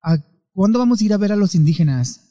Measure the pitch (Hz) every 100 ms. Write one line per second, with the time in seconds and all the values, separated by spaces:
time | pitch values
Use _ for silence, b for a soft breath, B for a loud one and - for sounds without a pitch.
0 | 165 160 - _ _ 185 202 233 247 240
1 | 214 208 202 208 196 170 151 160 156 131
2 | 127 - _